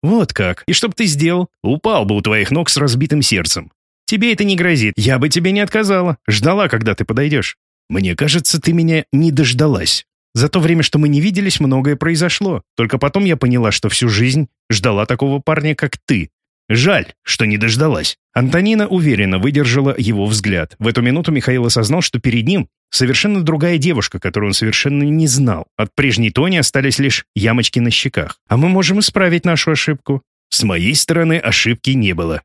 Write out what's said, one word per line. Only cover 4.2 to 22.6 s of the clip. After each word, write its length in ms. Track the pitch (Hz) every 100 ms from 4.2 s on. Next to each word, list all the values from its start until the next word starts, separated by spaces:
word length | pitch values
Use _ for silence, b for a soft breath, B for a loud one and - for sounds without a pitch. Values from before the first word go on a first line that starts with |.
| 233
это 100 | 214
не 140 | 208 190
грозит. 380 | 180 156 110 -
Я 200 | 104 131
бы 120 | 147
тебе 240 | 165 180
не 80 | 202
отказала. 560 | 208 220 214 190 180 147 -
Ждала, 400 | 107 123 196 190
когда 260 | 117 110
ты 120 | - -
подойдешь». 500 | 113 143 147 - - _ _ _
«Мне 260 | 190 92 -
кажется, 460 | 147 151 143 175
ты 100 | -
меня 320 | 170 165 160 -
не 200 | 135 165
дождалась. 760 | 139 139 123 151 113 90 - - _ _
За 140 | 113 143
то 140 | 190
время, 200 | 160 170
что 160 | 156 147
мы 120 | 151
не 100 | 143
виделись, 400 | 170 185 196 -
многое 380 | 143 131 135 139
произошло. 640 | 160 165 170 - 202 156 - -
Только 200 | 117 131
потом 280 | 143 196 196
я 100 | 156
поняла, 360 | 127 123 113
что 160 | 98 107
всю 180 | - 120
жизнь 400 | 104 123 135 143 _ _
ждала 340 | 107 110 101 107
такого 340 | 123 139 139
парня, 360 | - 156 156 147
как 220 | 131 - -
ты. 240 | 104 - _ _ _ _
Жаль, 380 | 113 143 180 - -
что 240 | - - 113
не 120 | 104
дождалась». 600 | 113 113 156 107 76 - _
Антонина 540 | - 127 170 196 220 208
уверенно 520 | 185 156 107 98 92
выдержала 540 | 110 143 135 127 139 -
его 280 | 110 107 101
взгляд. 480 | 107 104 90 78 -
В 80 | 110
эту 140 | 117
минуту 320 | 123 139 170
Михаил 320 | 147 131 127 120
осознал, 360 | 113 107 117
что 180 | - 123
перед 280 | 131 120 113
ним 220 | 196